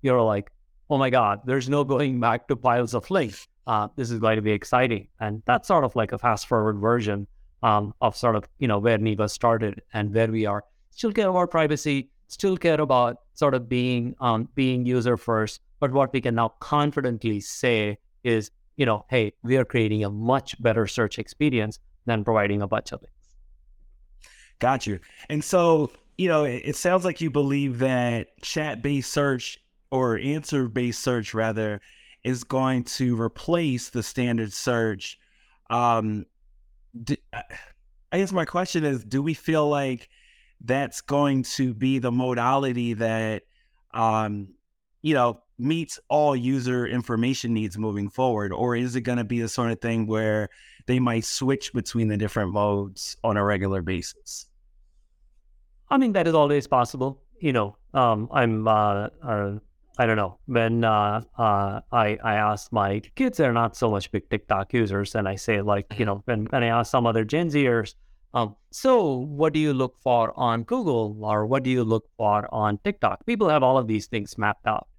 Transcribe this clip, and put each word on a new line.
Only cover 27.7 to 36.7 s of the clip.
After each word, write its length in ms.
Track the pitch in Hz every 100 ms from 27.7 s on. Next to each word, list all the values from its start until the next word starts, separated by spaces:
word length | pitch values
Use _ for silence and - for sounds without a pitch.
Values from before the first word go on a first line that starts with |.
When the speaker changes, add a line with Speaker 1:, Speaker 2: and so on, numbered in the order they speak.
| 120
Speaker 2:
that 480 | 131 127 120 117 - _
chat-based 680 | - - 151 117 143 143 120
search, 460 | - 143 131 - - _ _ _
or 280 | 131 127 110
answer-based 840 | 135 151 147 147 123 110 123 117
search 340 | - 123 107
rather, 460 | 113 110 107 107 104 _ _ _ _
is 200 | - 127
going 400 | - 131 131 127
to 360 | 120 - 127 117
replace 680 | 113 - - 170 165 123 -
the 120 | 123
standard 500 | 110 - 123 117 110
search. 640 | - - 120 113 95 - - _ _ _ _ _
Um, 560 | 117 120 113 107 107 - _ _ _ _